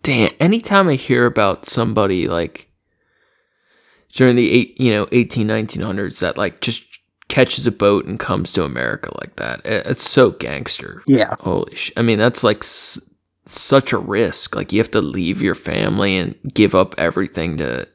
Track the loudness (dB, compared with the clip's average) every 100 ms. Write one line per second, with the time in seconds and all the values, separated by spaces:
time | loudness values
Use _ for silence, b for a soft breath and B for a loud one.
0 | 0 2 0 2 2 2 2 2 4 0
1 | 0 2 2 2 0 0 -2 -2 0 0
2 | 0 0 0 -2 -4 -8 -20 _ _ _
3 | _ _ _ _ _ _ _ _ _ _
4 | _ 4 4 6 4 4 2 0 0 2
5 | 2 0 0 -2 -2 -2 -4 -6 -6 -6
6 | -6 -4 -4 -2 -6 -4 -4 -4 -8 -20
7 | _ _ _ 2 2 2 -2 2 2 2
8 | -2 -8 -4 -2 -2 -2 -2 -4 -6 -6
9 | -10 -12 -14 -10 -8 -8 -6 -6 -4 0
10 | 2 6 4 2 -10 -8 -6 -8 -8 -8
11 | 2 2 2 -2 -4 -4 -4 -8 -8 -2
12 | 0 2 2 2 0 0 0 0 0 -2
13 | -6 _ _ _ -4 -2 4 2 2 -6
14 | -4 -2 -2 -2 -6 -8 -2 -2 0 0
15 | -2 -2 -2 -2 -2 -2 -4 -4 -2 0
16 | 0 0 -2 -8 -6 2 4 4 0 0
17 | -2 -2 -4 -4 -6 -4 -6 -6 -10